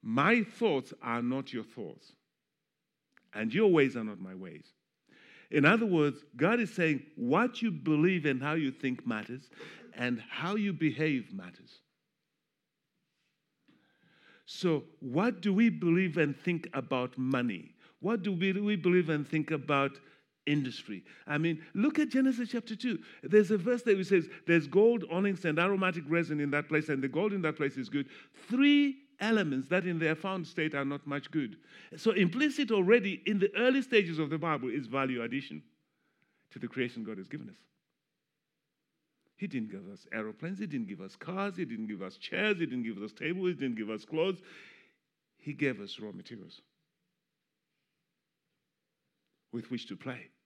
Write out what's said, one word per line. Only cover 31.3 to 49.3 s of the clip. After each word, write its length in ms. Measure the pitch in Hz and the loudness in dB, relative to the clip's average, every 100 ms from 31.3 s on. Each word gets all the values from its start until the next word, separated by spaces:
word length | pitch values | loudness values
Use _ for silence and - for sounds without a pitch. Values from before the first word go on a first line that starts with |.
good. 260 | 160 127 98 _ - - 156 | -4 -4 -8 _ -20 -20 -2
So 140 | 220 | 0
implicit 640 | 196 180 233 302 294 247 | 4 4 4 0 0 2
already 500 | 214 180 240 196 - | 2 6 4 4 -4
in 140 | - 202 | -2 0
the 160 | 196 - | 0 2
early 240 | 247 269 | 2 2
stages 380 | - 226 175 160 | 4 2 2 -2
of 100 | 151 | -2
the 100 | 156 | -2
Bible 300 | 165 147 127 | -2 -2 -2
is 180 | 120 120 | -4 -4
value 360 | 131 135 123 | -2 -2 -2
addition 400 | 117 131 139 76 - _ _ _ _ _ _ _ _ | -4 -6 -6 -14 -16 _ _ _ _ _ _ _ _
to 80 | - | -12
the 80 | 117 | -10
creation 380 | - 123 123 | -4 -4 -4
God 140 | 110 104 | -10 -10
has 100 | 95 | -12
given 200 | - 110 | -14 -14
us. 80 | 95 _ _ _ _ _ _ _ _ _ _ _ _ _ _ _ _ _ _ | -20 _ _ _ _ _ _ _ _ _ _ _ _ _ _ _ _ _ _
He 120 | 196 | -8
didn't 220 | 135 107 | -6 -6
give 160 | 98 95 | -10 -14
us 180 | 98 - | -18 -12
aeroplanes, 480 | 110 107 104 165 190 | -8 -8 -8 -10 -8
he 60 | 202 | -6
didn't 200 | 143 104 | -6 -6
give 140 | 95 | -10
us 160 | 95 - | -14 -14
cars, 400 | - 185 202 180 | -10 -6 -6 -6
he 80 | |
didn't 240 | 156 113 110 | -8 -6 -8
give 120 | 101 | -8
us 160 | 95 - | -10 -12
chairs, 420 | - - 214 196 | -8 -2 0 0
he 80 | 160 | -2
didn't 180 | 127 | -4
give 180 | 113 98 | -6 -6
us 100 | 104 | -10
tables, 360 | - 151 180 180 | -8 -6 -2 -2
he 60 | |
didn't 220 | 160 135 113 | -2 -4 -4
give 140 | 107 | -6
us 140 | 110 | -6
clothes. 360 | - 156 180 185 - - - - _ _ _ _ _ _ | -6 -2 -2 -2 -10 -20 -20 -20 _ _ _ _ _ _
He 160 | - | -12
gave 280 | 143 143 107 | -4 -4 -4
us 180 | 98 - | -10 -12
raw 140 | 107 | -12
materials 480 | 92 90 110 87 - _ _ _ _ _ _ _ _ _ _ _ _ _ _ _ _ _ _ _ _ _ _ _ _ _ _ _ | -12 -16 -18 -18 -20 _ _ _ _ _ _ _ _ _ _ _ _ _ _ _ _ _ _ _ _ _ _ _ _ _ _ _